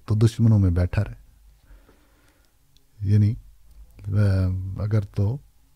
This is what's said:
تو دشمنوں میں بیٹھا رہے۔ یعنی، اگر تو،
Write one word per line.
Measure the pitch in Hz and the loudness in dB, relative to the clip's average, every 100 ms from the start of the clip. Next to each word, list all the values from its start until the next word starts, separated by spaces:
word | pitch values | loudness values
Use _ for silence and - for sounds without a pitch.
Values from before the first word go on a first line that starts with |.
| - | -6
تو | |
دشمنوں | 107 113 - 113 107 | 2 2 4 4 4
میں | 95 | 4
بیٹھا | 87 90 - | 2 -2 -2
رہے۔ | 98 113 - _ - _ _ - _ _ _ _ _ _ _ _ _ _ _ _ | -6 -10 -20 _ -20 _ _ -20 _ _ _ _ _ _ _ _ _ _ _ _
یعنی، | 101 104 104 120 - - - - - - 98 101 104 95 92 92 95 95 | 0 2 2 0 -10 -20 -20 -20 -20 -18 -6 0 2 2 0 -4 -8 -8
اگر | 104 107 | -4 -4
تو، | 101 - 101 139 - _ _ | -4 -4 -4 -4 -12 _ _